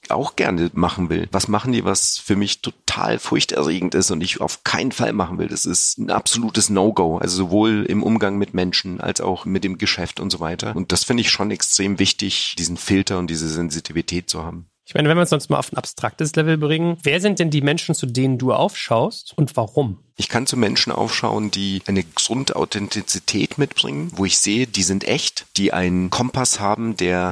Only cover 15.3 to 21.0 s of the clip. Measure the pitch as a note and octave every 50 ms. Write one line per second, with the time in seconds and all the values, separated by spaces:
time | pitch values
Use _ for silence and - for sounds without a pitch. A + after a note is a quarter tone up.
15.3 | D#3+ C#3+ - - D3 C#3 C3+ - - C3+ - - - - - A#2+ - - D#3 D3
16.3 | - E3 D#3 D#3+ D#3+ D#3 D3+ D3 D#3 D#3+ E3+ E3+ E3+ E3 - C#3+ C#3+ F3+ F#3+ G#3
17.3 | G3 - F3 D#3+ D3 D3 C3+ C#3+ D#3 E3 - - E3 - - B2+ A#2 C3 C3 C3+
18.3 | C3 A#2+ C3 B2+ A#2+ - D3+ G3+ - - - - A#2+ A2+ C3 G#3+ A#3 - - -
19.3 | - - D3+ A#2+ - - A2+ - - D3+ C#3+ A2+ F#2 - _ _ _ - - -
20.3 | - A#2 C3 - - B2+ A2+ G2+ - - - - - -